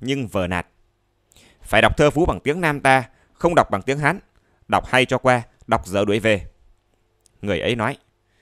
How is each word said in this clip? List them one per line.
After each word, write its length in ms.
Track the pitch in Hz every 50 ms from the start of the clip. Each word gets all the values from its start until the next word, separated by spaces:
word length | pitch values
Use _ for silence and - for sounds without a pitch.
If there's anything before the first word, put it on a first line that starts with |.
nhưng 280 | 110 127 139 135 123 92
vờ 180 | - 98 90
nạt: 200 | 87 90 87 - _ _ _ _ _ _ _ _ _ _ _ _ _ _ _ _ _ _ _
"Phải 200 | - - - 110
đọc 140 | 139 131 -
thơ 140 | - 147 147
phú 160 | - 147 180
bằng 140 | 165 117 85
tiếng 200 | - 135 151 185
Nam 200 | 175 151 143 139
ta, 280 | - 135 135 131 117 - _ _ _ _
không 220 | _ - - 170 170
đọc 160 | 135 117 -
bằng 120 | 104 95
tiếng 160 | - 127 139 147
Hán. 200 | 147 143 180 202 - _ _ _ _ _ _ _ _ -
Đọc 180 | 104 92 -
hay 180 | - 127 131 127
cho 140 | - 127 123
qua, 240 | - 127 123 120 117 - _ _ _
đọc 200 | - 113 113 -
dở 180 | 92 95 98 101
đuổi 160 | 101 101 110
về." 260 | 95 110 104 92 - - - _ _ _ _ _ _ _ _ _ _ _ _ _ _ _ _ _
Người 180 | - 101 92 80
ấy 160 | - 101 120
nói: 200 | 117 107 123 143 - _ _ _ _ _ _ _ _